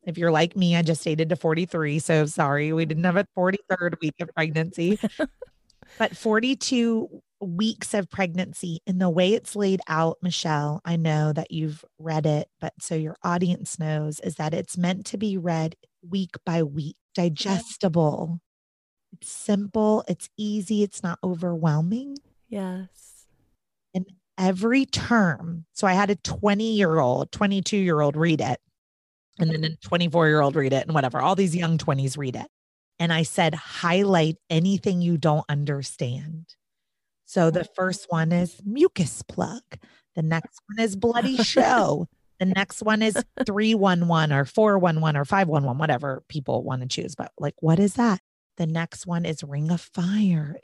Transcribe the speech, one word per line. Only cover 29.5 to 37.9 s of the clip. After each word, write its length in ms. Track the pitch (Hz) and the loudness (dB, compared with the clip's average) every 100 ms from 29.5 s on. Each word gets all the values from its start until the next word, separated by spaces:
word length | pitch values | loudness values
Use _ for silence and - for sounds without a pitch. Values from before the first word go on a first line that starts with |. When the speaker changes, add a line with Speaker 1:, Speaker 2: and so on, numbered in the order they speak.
Speaker 1:
then 120 | 156 | 0
a 140 | 160 160 | -4 -6
twenty-four-year-old 800 | - 175 170 170 156 151 143 143 | -4 0 2 4 4 4 4 2
read 160 | 131 | 2
it, 120 | 135 | 0
and 120 | - 156 | 0 0
whatever, 240 | 131 131 | 0 0
all 160 | 147 190 | 2 2
these 180 | 190 | 2
young 240 | 170 165 165 | 0 0 0
twenties 400 | - 139 135 143 | 0 -2 -2 -4
read 160 | 135 | -6
it. 140 | 110 285 _ _ _ _ - | -8 -10 _ _ _ _ -4
And 140 | 170 | 0
I 120 | 160 | 0
said, 300 | - - 156 | 0 2 0
"Highlight 800 | 151 - - 175 185 202 180 156 165 - | 0 -8 -4 0 2 4 4 4 0 -2
anything 540 | 160 185 196 214 175 | 0 2 0 0 0
you 160 | 175 165 | 2 2
don't 260 | 165 151 - | 2 0 0
understand." 960 | 143 147 139 131 - 123 135 151 160 165 _ _ _ _ _ _ _ - | -2 -2 -4 -8 -6 -6 -6 -10 -14 -16 _ _ _ _ _ _ _ -4
So 240 | 190 165 | 2 2
the 140 | 175 | 2
first 420 | 160 - 185 | -2 -4 -4